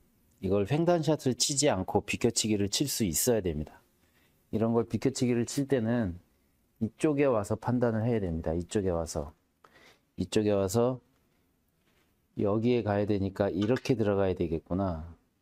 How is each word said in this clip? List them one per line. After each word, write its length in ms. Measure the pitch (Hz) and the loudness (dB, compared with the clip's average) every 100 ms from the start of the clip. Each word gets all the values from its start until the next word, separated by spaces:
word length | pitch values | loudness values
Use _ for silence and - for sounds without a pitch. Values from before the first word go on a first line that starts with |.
| _ _ _ _ | _ _ _ _
이걸 260 | 95 101 98 | -2 0 0
횡단샷을 680 | 147 170 175 151 147 135 | 0 2 2 2 0 0
치지 360 | 117 - 143 147 | -2 -2 0 0
않고 300 | 98 92 101 | 0 0 -2
비껴치기를 680 | - - 120 - 110 107 98 | 0 0 0 0 0 0 0
칠 180 | - 143 | -2 -2
수 160 | - | -2
있어야 360 | 101 78 - 113 | -2 0 2 2
됩니다. 400 | 90 73 78 - _ _ _ _ _ _ _ | 0 -2 -6 -12 _ _ _ _ _ _ _
이런 220 | 110 113 | -2 2
걸 160 | 117 117 | 2 0
비껴치기를 580 | 110 139 - 120 120 113 | 0 -2 0 0 0 0
칠 220 | - 139 | -4 -2
때는 500 | 135 110 120 101 87 - _ _ _ _ - | 0 0 0 -2 -6 -14 _ _ _ _ -6
이쪽에 460 | 110 - 160 143 143 | -6 0 0 2 2
와서 280 | 113 98 | 2 0
판단을 520 | 110 - 123 120 110 113 | -4 -2 0 2 2 0
해야 120 | 117 | 0
됩니다. 340 | 92 82 85 | -2 -2 -2
이쪽에 380 | 82 85 110 95 | -4 -2 -2 0
와서. 420 | 85 80 82 73 - _ _ _ - - _ _ - | -2 -4 -6 -8 -12 _ _ _ -20 -20 _ _ -8
이쪽에 340 | 92 110 104 | -2 0 2
와서 480 | 101 98 113 120 131 _ _ _ _ _ _ _ _ _ _ _ _ _ - | 2 2 2 0 -2 _ _ _ _ _ _ _ _ _ _ _ _ _ -4
여기에 460 | 104 107 117 123 | 0 2 2 2
가야 240 | 104 101 104 | 2 0 2
되니까 440 | 101 95 - 101 | 0 0 0 0
이렇게 440 | 85 104 131 - | 0 0 0 0
들어가야 400 | 117 104 101 95 | 0 2 2 2
되겠구나. 800 | 87 85 80 - 90 95 80 85 - _ _ | 0 -2 -2 -2 -2 -2 -4 -10 -16 _ _